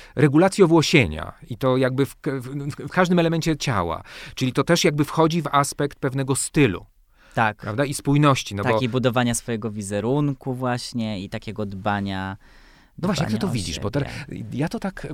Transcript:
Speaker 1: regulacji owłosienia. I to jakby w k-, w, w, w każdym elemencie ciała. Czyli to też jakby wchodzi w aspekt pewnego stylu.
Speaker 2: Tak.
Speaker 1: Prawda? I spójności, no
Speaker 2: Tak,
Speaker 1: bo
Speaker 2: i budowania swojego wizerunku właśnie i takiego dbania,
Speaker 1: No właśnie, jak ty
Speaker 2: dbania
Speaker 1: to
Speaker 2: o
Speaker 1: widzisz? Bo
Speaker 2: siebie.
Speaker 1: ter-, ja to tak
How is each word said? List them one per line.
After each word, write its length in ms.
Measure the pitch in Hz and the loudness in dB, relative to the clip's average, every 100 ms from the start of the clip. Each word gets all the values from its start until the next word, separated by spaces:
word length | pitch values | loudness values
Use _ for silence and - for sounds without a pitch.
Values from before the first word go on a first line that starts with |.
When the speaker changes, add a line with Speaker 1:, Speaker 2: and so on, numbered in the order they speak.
| - - | -6 2
Speaker 1:
regulacji 420 | 147 143 190 196 | 4 6 4 6
owłosienia. 680 | 170 165 143 156 92 78 - - - | 6 6 6 4 4 -2 -10 -14 -12
I 80 | 120 | -2
to 200 | 131 127 | 0 2
jakby 300 | 127 127 131 | 2 0 -2
w 100 | - | -4
k-, 100 | 147 135 | -6 -6
w, 20 | 127 | -6
w, 280 | 143 143 - 139 | -8 -8 -8 -4
w 20 | |
każdym 280 | 185 175 180 | 0 4 4
elemencie 380 | 165 165 165 151 | 2 2 0 -2
ciała. 460 | - 107 85 82 - - - | 0 0 0 -4 -10 -18 -14
Czyli 180 | - 135 | -4 -2
to 120 | - | 0
też 200 | 135 170 | 2 4
jakby 200 | 175 147 | 4 2
wchodzi 380 | 143 - 160 170 | 0 2 2 2
w 40 | 147 | 0
aspekt 520 | 143 139 - 143 - | 0 0 -2 -4 -2
pewnego 380 | 139 135 135 135 | -4 -2 -2 -2
stylu. 500 | - 160 131 87 101 _ _ _ _ | 0 4 4 2 -8 _ _ _ _
Speaker 2:
Tak. 220 | - 110 107 | 0 0 0
Speaker 1:
Prawda? 280 | 104 107 | -6 -2
I 100 | 143 | -2
spójności, 600 | 143 - 147 147 131 - | -2 2 4 4 4 0
no 80 | 98 | -4
Speaker 2:
Tak, 100 | 113 | 0
Speaker 1:
bo 80 | 110 | 2
Speaker 2:
i 80 | 123 | 2
budowania 460 | 123 123 123 120 | 0 0 2 0
swojego 360 | 113 - 113 110 | 0 -4 -6 -6
wizerunku 840 | 107 98 104 110 143 147 131 135 | -8 -6 -4 0 0 0 -2 -6
właśnie 640 | 127 127 123 - 123 110 101 | -4 -4 -4 -6 -6 -4 -6
i 80 | 98 | -8
takiego 380 | 113 - 98 101 | -10 -10 -8 -8
dbania, 720 | 98 101 101 98 95 95 98 - - - _ _ - | -6 -2 -2 -2 -4 -6 -8 -14 -20 -20 _ _ -6
Speaker 1:
No 80 | 175 | -4
właśnie, 140 | 190 | -2
jak 80 | - | -2
ty 60 | 110 | -2
Speaker 2:
dbania 20 | |
Speaker 1:
to 60 | 196 | -2
Speaker 2:
o 80 | |
Speaker 1:
widzisz? 240 | 113 87 82 | -4 -4 -6
Bo 80 | 101 | -4
Speaker 2:
siebie. 160 | 143 - | -4 -4
Speaker 1:
ter-, 380 | 113 - - 107 | -8 -12 -12 -8
ja 160 | 120 160 | -4 -4
to 100 | 226 | -4
tak 280 | 190 - - | -8 -8 -12